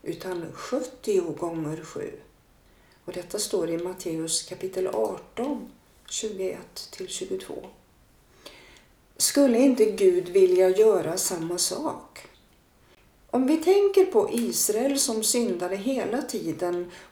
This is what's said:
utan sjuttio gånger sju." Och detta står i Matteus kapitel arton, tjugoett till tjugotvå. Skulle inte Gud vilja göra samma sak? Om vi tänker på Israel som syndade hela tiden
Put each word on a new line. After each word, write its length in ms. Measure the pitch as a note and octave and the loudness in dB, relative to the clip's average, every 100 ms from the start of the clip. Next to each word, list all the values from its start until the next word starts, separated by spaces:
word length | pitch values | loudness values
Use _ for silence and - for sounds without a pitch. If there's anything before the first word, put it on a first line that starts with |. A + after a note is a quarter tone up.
utan 500 | E3 E3 F#3 F3 D#3+ | -10 -8 -8 -8 -10
sjuttio 680 | - - C4 - - A#3 F#3+ | -12 -6 -4 -6 -8 0 0
gånger 640 | E3+ - F3 E3 D3+ D#3+ | 0 -4 -6 -4 -6 -8
sju." 280 | - - - - - _ _ _ _ _ _ _ | -10 -12 -12 -12 -20 _ _ _ _ _ _ _
Och 80 | - | -12
detta 260 | F3+ E3 G#3 | -12 -8 -8
står 320 | - G3 E3 | -2 -2 0
i 80 | E3 | -2
Matteus 640 | F3+ F#3 F3 D#3+ E3 - | -6 -8 -6 -6 -4 -6
kapitel 440 | - F3+ F#3+ F#3 F#3 | -6 -10 -8 -4 -4
arton, 840 | A3 - F#3 - - C4+ B3 - - _ _ - | -2 -2 -4 -12 -8 -6 -6 -10 -20 _ _ -12
tjugoett 800 | - G#3+ F#3+ F#3 F#3 - - - | -8 -8 -6 -6 -6 -14 -16 -16
till 180 | - F#3 | -14 -12
tjugotvå. 580 | - F#3 F#3+ - - - - _ _ _ _ _ _ - - - - _ _ _ - | -10 -8 -8 -8 -14 -14 -20 _ _ _ _ _ _ -20 -20 -20 -20 _ _ _ -4
Skulle 420 | - C#4+ C4+ A3+ | 0 4 6 6
inte 260 | C#4 A3+ | 6 6
Gud 440 | G#3+ G3 F#3+ F3+ F3 | 2 4 4 4 2
vilja 400 | F#3+ F#3 F3+ F#3 | 6 6 6 6
göra 480 | F#3+ A3 F#3 D#3 F#3 | 6 6 4 0 -2
samma 420 | - F3 E3 F3 | -4 -4 -4 -2
sak? 600 | - A3+ D#4 - - - - _ _ _ _ _ _ _ _ _ _ | -2 -4 -6 -8 -14 -20 -20 _ _ _ _ _ _ _ _ _ _
Om 160 | B3+ C4 | 0 2
vi 100 | D#4+ | 2
tänker 500 | F4 G4+ G4+ G4 - | 4 6 6 6 6
på 240 | A3 - | 4 2
Israel 640 | A#3 A#3 - - G#3+ C4+ C#4 | 0 -2 0 0 0 0 0
som 240 | C4 A3 | 0 0
syndade 540 | G#3+ B3 A3 F3 F3+ G3 | 0 0 0 -2 -4 -4
hela 460 | A3+ C4 G3 B3+ | -4 -4 -2 -4
tiden 680 | - G#3 D#3+ D#3+ F3+ F3 F3 - - | -4 -6 -6 -4 -4 -4 -8 -14 -8